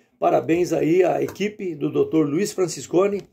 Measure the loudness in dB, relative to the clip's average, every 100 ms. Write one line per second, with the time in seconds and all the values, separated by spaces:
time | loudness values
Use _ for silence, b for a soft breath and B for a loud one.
0 | b b 0 2 2 0 0 0 2 4
1 | 2 2 -2 -4 -6 -6 -10 -6 -2 0
2 | 0 2 2 0 -2 -2 -4 -4 -2 0
3 | 2 -2 -10